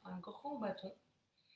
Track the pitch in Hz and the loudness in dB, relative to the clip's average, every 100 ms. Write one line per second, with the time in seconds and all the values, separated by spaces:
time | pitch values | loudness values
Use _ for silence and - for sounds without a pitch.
0 | 185 185 - - 285 285 208 - 190 - | -4 -2 -2 -4 0 2 4 2 -2 -6
1 | - _ _ _ _ | -14 _ _ _ _